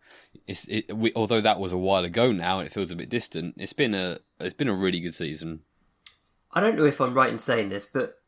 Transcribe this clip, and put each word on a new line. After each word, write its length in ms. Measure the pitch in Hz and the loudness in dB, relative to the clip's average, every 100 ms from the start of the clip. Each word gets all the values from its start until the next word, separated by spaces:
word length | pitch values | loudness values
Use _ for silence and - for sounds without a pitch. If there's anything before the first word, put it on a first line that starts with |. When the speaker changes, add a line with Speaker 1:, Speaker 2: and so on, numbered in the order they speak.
| _ - _ - - | _ -20 _ -18 -12
Speaker 1:
it's, 180 | 95 - | -10 -6
it, 260 | 107 - 107 | -6 -6 -2
we, 160 | 113 | 0
although 260 | 117 107 113 | 0 2 4
that 200 | 107 95 | 4 2
was 120 | 95 | 0
a 60 | 92 | -2
while 260 | 95 98 | 2 2
ago 280 | 87 98 123 | 2 2 2
now 260 | 98 87 95 | 2 0 -2
and 80 | 78 | -4
it 60 | |
feels 180 | 104 87 | -6 -6
a 60 | 87 | -6
bit 140 | - | -6
distant, 440 | 120 - 85 85 - | -6 -4 -6 -8 -8
it's 140 | 98 | -8
been 220 | - 131 | -2 0
a, 240 | 98 90 - - - | 0 -2 -6 -12 -10
it's 140 | 90 | -8
been 140 | - 139 | -2 -2
a 60 | |
really 240 | 95 95 90 | 2 2 0
good 160 | 85 | -4
season. 460 | - 80 76 82 80 - _ _ _ - - _ _ _ | -6 -6 -6 -8 -10 -14 _ _ _ -20 -20 _ _ _
Speaker 2:
I 100 | - | 2
don't 160 | 214 214 | 2 6
know 80 | |
if 160 | 147 139 | 4 4
I'm 140 | 127 | 2
right 160 | 127 127 | 4 2
in 80 | 117 | 2
saying 300 | - 117 98 | 0 0 0
this, 180 | 101 - | -4 -4
but 320 | 135 117 - | -2 -4 -6